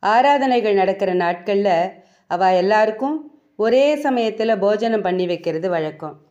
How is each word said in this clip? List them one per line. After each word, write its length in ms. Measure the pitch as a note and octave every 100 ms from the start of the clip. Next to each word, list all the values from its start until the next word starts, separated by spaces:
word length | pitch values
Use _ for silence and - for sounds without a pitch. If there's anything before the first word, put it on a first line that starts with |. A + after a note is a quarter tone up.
ஆராதனைகள் 720 | F#3+ A3+ C4+ C#4+ C4 B3 G#3+
நடக்கிற 380 | G3+ F#3 F#3+ G3
நாட்கள்ல 560 | F3+ F3 F3 F3+ G3+ G3+ E3+ F#3 F#3 _ _ _
அவ 280 | F3 F#3+
எல்லாருக்கும் 640 | F#3 F#3 G#3+ G#3+ G#3+ C4 D#4 - _ _ _
ஒரே 300 | A3 B3 C#4+ D4+
சமயத்துல 640 | D4 B3+ A3+ A3 A3+ A3
போஜனம் 440 | G3 G#3 A#3 A3
பண்ணி 240 | F#3+ F3+ F3+
வைக்கிறது 420 | F3 - D#3+ F3+
வழக்கம். 480 | E3+ D#3 D#3 D#3 - _